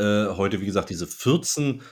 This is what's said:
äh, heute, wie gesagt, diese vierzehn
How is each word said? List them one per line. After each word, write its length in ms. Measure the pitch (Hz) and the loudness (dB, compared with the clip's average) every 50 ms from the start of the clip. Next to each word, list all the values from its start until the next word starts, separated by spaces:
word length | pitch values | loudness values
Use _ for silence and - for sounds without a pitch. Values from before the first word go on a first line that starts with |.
| 104 104 104 104 107 101 92 | 2 2 4 4 2 0 0
äh, 40 | 90 | 0
heute, 240 | 98 98 107 95 | 0 2 2 0
wie 40 | 98 | -2
gesagt, 240 | 101 95 98 90 - | 0 0 0 0 0
diese 180 | 92 85 87 - | -6 -6 -6 -8
vierzehn 760 | - - - - 156 170 - - - - 147 139 127 120 - - | -8 -2 0 2 2 2 0 -2 -2 0 0 -2 -2 -4 -8 -18